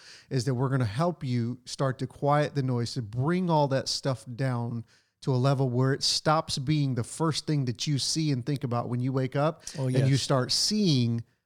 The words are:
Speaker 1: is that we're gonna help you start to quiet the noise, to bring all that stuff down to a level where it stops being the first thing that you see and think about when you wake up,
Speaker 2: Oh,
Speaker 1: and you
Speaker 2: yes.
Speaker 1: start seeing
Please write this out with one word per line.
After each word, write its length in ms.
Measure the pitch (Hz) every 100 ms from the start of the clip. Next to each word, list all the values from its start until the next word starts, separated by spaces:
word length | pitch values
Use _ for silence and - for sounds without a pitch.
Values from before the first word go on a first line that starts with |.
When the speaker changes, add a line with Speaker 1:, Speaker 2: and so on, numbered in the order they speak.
| - - -
Speaker 1:
is 140 | 131 110
that 80 |
we're 140 | 123 131
gonna 160 | 135
help 380 | 117 113 175 165
you 360 | 131 123 117 123
start 340 | - - 139 -
to 60 | 131
quiet 480 | - 143 147 143
the 80 | 143
noise, 320 | 131 120 117
to 80 | 139
bring 480 | 104 120 143 180 175
all 180 | 156 139
that 200 | 131 -
stuff 360 | - 143 123 - 113
down 480 | 135 120 120 117 - _ _ _
to 100 | -
a 40 | 127
level 320 | 135 135 131
where 240 | 120 131
it 100 | 147
stops 560 | - - 160 156 160 156
being 360 | 131 156 139
the 80 | 120
first 420 | 110 - 160 - -
thing 180 | 147 123
that 200 | 110 -
you 120 | 135
see 320 | - 156 156
and 160 | 127 120
think 160 | 143
about 240 | 127 117 110
when 120 | 123
you 120 | 127
wake 220 | 131 131 139
up, 280 | 156 165 - 147
Speaker 2:
Oh, 80 | 131
Speaker 1:
and 100 | 127
you 80 | 135
Speaker 2:
yes. 160 | 135
Speaker 1:
start 300 | - 135 123
seeing 680 | - - 214 196 131 117 117 - _